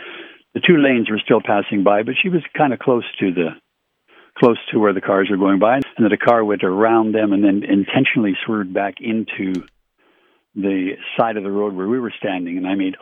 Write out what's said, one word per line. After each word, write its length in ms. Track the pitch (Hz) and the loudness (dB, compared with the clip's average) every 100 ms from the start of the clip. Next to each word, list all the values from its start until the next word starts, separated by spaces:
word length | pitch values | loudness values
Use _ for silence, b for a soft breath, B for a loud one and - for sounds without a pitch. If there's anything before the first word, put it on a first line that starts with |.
| B B B B B | B B B B B
The 80 | 117 | -2
two 160 | - 165 | 4 6
lanes 320 | 139 123 110 | 4 2 0
were 120 | 107 | -2
still 180 | - 113 | 2 0
passing 420 | 101 104 95 107 | 2 -2 0 0
by, 200 | 95 104 | 2 2
but 120 | 117 131 | 0 -2
she 80 | 190 | 0
was 120 | 175 - - | -2 -2 0
kinda 220 | 147 117 | 0 0
close 280 | - 120 - - | 0 0 -2 -4
to 120 | 98 | -2
the, 180 | 90 82 - _ _ _ _ _ b b - | 0 -2 -6 _ _ _ _ _ b b 2
close 200 | 127 110 - | 2 2 -2
to 80 | 117 | 0
where 140 | 104 | 2
the 80 | 95 | 2
cars 280 | - 98 98 | 0 0 2
were 80 | 98 | 0
going 220 | 98 95 | 2 4
by, 160 | 107 131 | 4 2
and 300 | 135 - 110 | -2 0 0
that 80 | |
a 40 | 101 | 2
car 260 | - 120 | 2 2
went 200 | 107 98 | 2 0
around 500 | 98 92 113 113 110 | 0 2 2 2 2
them 200 | 107 104 | 0 0
and 100 | 98 | 2
then 200 | 104 98 | 2 2
intentionally 720 | - 98 98 - 135 135 104 90 - | 0 0 2 0 0 2 0 -2 -4
swerved 280 | 110 95 | -4 -4
back 220 | 95 98 - | -4 -4 -6
into 520 | 113 110 104 - 95 92 - _ _ _ _ _ _ _ _ - | -4 -4 -4 -6 -6 -6 -8 _ _ _ _ _ _ _ _ -6
the 420 | 98 95 92 - - - | -2 -2 -4 -6 -8 -2
side 200 | 117 107 | -2 -2
of 60 | |
the 80 | 98 | -4
road 220 | 101 104 | -2 -2
where 140 | 92 95 | -4 -4
we 120 | 127 | -4
were 140 | 117 - | -4 -8
standing, 400 | 104 92 87 90 | -6 -6 -6 -6
and 100 | 92 | -4
I 80 | 98 | -2
made 200 | 92 - | -4 -4